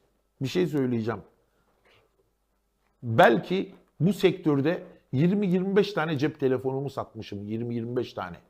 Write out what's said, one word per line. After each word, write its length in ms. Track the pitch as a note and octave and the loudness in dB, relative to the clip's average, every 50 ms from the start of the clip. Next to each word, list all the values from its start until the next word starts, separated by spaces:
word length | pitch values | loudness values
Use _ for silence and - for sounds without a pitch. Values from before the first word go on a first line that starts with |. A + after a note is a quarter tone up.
| _ _ _ _ _ _ _ _ | _ _ _ _ _ _ _ _
bir 60 | C#3 B2+ | -8 -4
şey 200 | - F3+ F#3 D#3+ | 0 0 0 0
söyleyeceğim. 540 | D3 D3 C3 B2+ B2 A#2 A2 A2+ A2+ G2 E2+ - _ _ _ _ _ _ _ _ _ _ _ _ _ _ _ _ _ _ _ _ _ _ _ _ _ _ _ _ _ _ _ _ _ _ - | 0 -2 -2 0 -2 -2 -2 -4 -6 -6 -10 -16 _ _ _ _ _ _ _ _ _ _ _ _ _ _ _ _ _ _ _ _ _ _ _ _ _ _ _ _ _ _ _ _ _ _ -8
Belki 720 | A#2 A2+ A2+ E3+ A3 - - - - F3+ F#3+ F#3 - - - _ _ _ - | 0 4 6 6 8 6 4 0 -2 -4 -4 -4 -6 -10 -18 _ _ _ 0
bu 140 | C#3+ F#3 G3+ | 0 2 2
sektörde 720 | - - F3+ E3 F3+ - D#3+ D3 C#3 C3 D#3 F3+ F3+ F3+ - - - _ _ | 4 2 2 2 2 2 2 2 2 2 0 -2 -2 -6 -12 -20 -20 _ _
yirmi 360 | - B2+ D#3 F3 G3 G3+ G#3 F#3 | 0 2 2 2 2 2 2 0
yirmi 280 | F3 F#3 F3+ G3 G3 | 0 0 0 2 2
beş 180 | G#3+ G3 - - | 2 2 2 0
tane 240 | E3 D3+ E3+ E3 C3 | -2 -2 -2 -2 0
cep 220 | C3+ D#3 - - | -2 -2 -2 0
telefonumu 500 | C#3+ C3 C3 B2 B2 C3 C3 C3+ C#3+ C3+ | 0 0 0 0 -2 -4 -4 -4 -6 -6
satmışım, 580 | - - G#2+ - - A2 G#2 - G#2 G2+ G2+ G#2 | -8 -8 -10 -8 -12 -14 -14 -12 -10 -10 -8 -8
yirmi 280 | A2 A2+ A#2 A#2+ A#2+ | -6 -6 -6 -6 -6
yirmi 200 | A#2+ A2+ A#2+ B2 | -6 -6 -4 -4
beş 180 | B2+ A#2 A#2+ - | -4 -4 -4 -8
tane. 220 | G#2+ F#2+ F2+ F2 - - | -10 -10 -10 -12 -16 -20